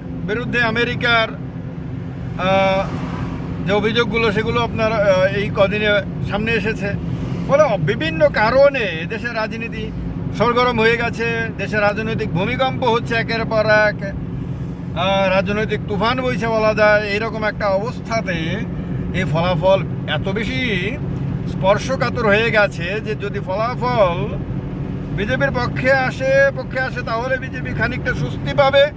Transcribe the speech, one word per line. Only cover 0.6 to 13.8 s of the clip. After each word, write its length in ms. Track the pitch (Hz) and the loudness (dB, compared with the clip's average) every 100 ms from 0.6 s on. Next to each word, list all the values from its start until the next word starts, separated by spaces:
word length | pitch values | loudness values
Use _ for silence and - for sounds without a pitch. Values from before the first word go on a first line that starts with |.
আমেরিকার, 680 | 233 226 240 240 247 233 220 | 2 0 -2 0 2 2 2
আহ, 1500 | - - - - - - - - - - 165 185 190 190 190 190 - - - - - - - 165 | -4 -10 -10 -10 -10 -10 -8 -8 -8 -8 -2 2 4 4 2 -2 -4 -6 -4 -4 -6 -6 -4 0
যে 60 | |
অভিযোগগুলো, 540 | 208 214 226 226 233 226 | 2 2 2 0 0 0
সেগুলো 260 | 202 226 233 | 0 0 0
আপনার, 300 | 233 - 220 | 0 0 0
আহ, 340 | 220 202 185 190 | 2 4 4 2
এই 120 | 202 - | 2 0
কদিনে 340 | - 196 208 214 208 180 170 - | 2 2 2 2 2 0 -6 -4
সামনে 240 | 202 226 | -2 0
এসেছে। 360 | 226 214 208 202 196 - - - - - | 0 -2 -2 -4 -4 -4 -4 -4 -4 2
ফলে 160 | 277 285 196 | 4 4 2
বিভিন্ন 420 | 156 220 311 311 294 | 0 0 0 2 2
কারণে 560 | 254 214 262 277 269 196 160 170 | 4 4 6 6 4 -2 -2 -4
দেশের 260 | 214 240 226 | -6 -4 -4
রাজনীতি 480 | 214 226 226 220 220 - - - - - | -4 -4 -8 -6 -6 -6 -6 -6 -4 0
সরগরম 380 | 226 240 247 226 | 2 4 2 4
হয়ে 160 | 220 233 | 4 4
গেছে, 300 | 233 - 233 226 226 202 | 0 -2 -2 -2 -4 -4
দেশের 220 | 196 214 | -4 2
রাজনৈতিক 480 | 208 208 220 180 135 | 2 2 -2 -2 -2
ভূমিকম্প 520 | 160 208 247 262 254 | -2 0 0 0 0
হচ্ছে 300 | 247 226 - | 0 0 0
একের 280 | 226 220 226 | -2 0 -2
পর 200 | 220 220 214 214 | 0 0 4 4